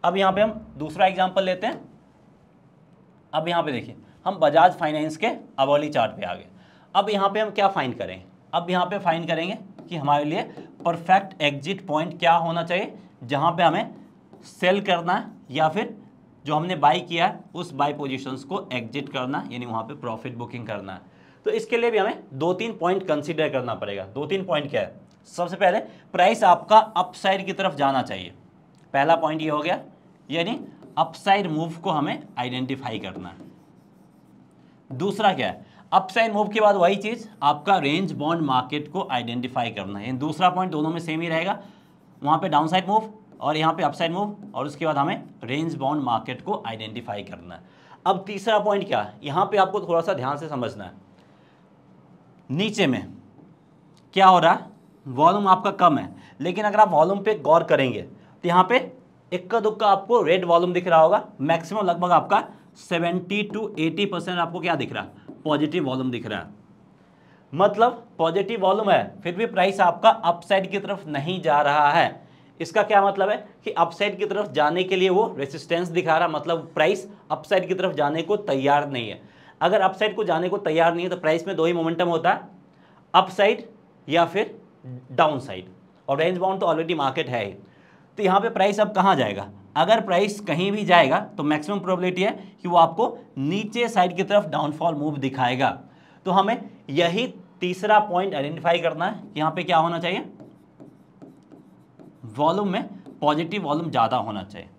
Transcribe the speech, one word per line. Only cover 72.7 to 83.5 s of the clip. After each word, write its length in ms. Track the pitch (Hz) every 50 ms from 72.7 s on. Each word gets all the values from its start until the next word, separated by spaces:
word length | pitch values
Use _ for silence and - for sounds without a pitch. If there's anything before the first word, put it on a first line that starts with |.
| - 214 202
क्या 180 | 208 220 196 196
मतलब 280 | 202 196 196 190 196
है 60 | 208 - - - - _ _
कि 60 | - 170
अपसाइड 440 | 170 170 170 - - 202 208 185 180
की 80 | 208
तरफ 240 | - 196 202 208 180 131
जाने 300 | 147 147 147 165 175 185
के 120 | 185 190
लिए 120 | 185 185 190
वो 260 | 185 190 226 208 185 131
रेजिस्टेंस 500 | 139 139 151 156 - - 170 170 180 175
दिखा 280 | 160 175 170 160 160 160
रहा, 100 | 175 165
मतलब 420 | 156 151 147 160 170 165 160 165 -
प्राइस 340 | - 151 165 208 - - - - - - _
अपसाइड 360 | 156 160 - - 202 180 175 165
की 60 | 185
तरफ 200 | 185 175 185 156
जाने 280 | 143 147 143 151 165 165
को 140 | 160 208 208
तैयार 500 | 202 - 139 139 131 139 143 147 147 143
नहीं 200 | 139 123 117 107
है। 120 | 92 - - - _ - - - - _
अगर 200 | 151 175 196 214
अपसाइड 340 | 185 190 190 - 214 214 202
को 80 | 214 214
जाने 240 | 175 165 160 175 180
को 100 | 175 202
तैयार 360 | 202 165 156 165 165 170 170
नहीं 100 | 170 175
है 60 | 185
तो 60 | 175 170
प्राइस 280 | 151 156 156 170 165
में 80 | 185 190
दो 80 | 160 160
ही 80 | 170 175
मोमेंटम 360 | 170 160 160 170 165 180 175
होता 240 | 170 160 - 170 196
है, 160 | - - - - - _ _ _ _ _ _ _ _ _ _ -
अपसाइड 540 | 175 190 190 - - 202 208